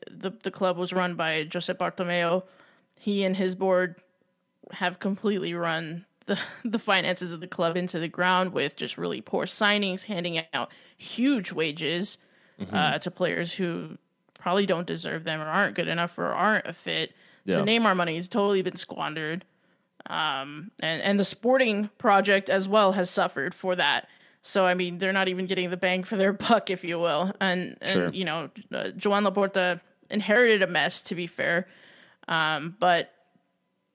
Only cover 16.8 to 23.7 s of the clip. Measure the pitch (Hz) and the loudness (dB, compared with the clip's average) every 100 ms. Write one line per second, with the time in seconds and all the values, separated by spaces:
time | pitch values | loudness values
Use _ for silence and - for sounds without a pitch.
16.8 | 170 160 160 _ _ _ 190 170 202 233 | -6 -4 -6 _ _ _ -2 0 2 4
17.8 | 220 185 170 160 180 214 202 196 175 165 | 4 2 0 -2 -4 0 2 2 0 -4
18.8 | - 156 151 151 156 170 - _ _ _ | -8 -6 -6 -6 -6 -6 -10 _ _ _
19.8 | _ _ - 165 156 135 139 151 190 - | _ _ -8 -4 -2 -2 -6 -12 -16 -8
20.8 | 156 160 196 202 185 - 240 262 247 208 | -4 -2 2 2 2 0 2 4 4 2
21.8 | 208 - 220 196 190 196 196 190 190 214 | -2 0 4 6 6 4 4 0 4 4
22.8 | 196 190 180 - 180 - 143 - 185 | 6 4 0 0 0 0 -6 -4 -4